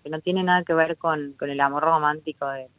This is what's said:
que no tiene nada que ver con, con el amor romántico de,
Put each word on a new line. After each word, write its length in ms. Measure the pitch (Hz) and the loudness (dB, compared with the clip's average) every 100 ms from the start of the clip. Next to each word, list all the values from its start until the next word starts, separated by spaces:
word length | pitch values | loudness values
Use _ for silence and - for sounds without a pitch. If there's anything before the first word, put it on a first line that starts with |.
que 60 | 165 | -10
no 120 | 156 | -6
tiene 220 | 180 185 | -2 0
nada 200 | 185 180 | 2 2
que 80 | 175 | 2
ver 240 | 165 160 165 | 2 2 0
con, 380 | 170 156 143 | -2 -2 -4
con 160 | 139 143 | -8 -6
el 100 | 139 | 0
amor 220 | 139 143 | 0 2
romántico 680 | 156 165 151 151 156 147 139 | 2 2 2 -2 -8 -8 -6
de, 200 | 135 131 | -6 -12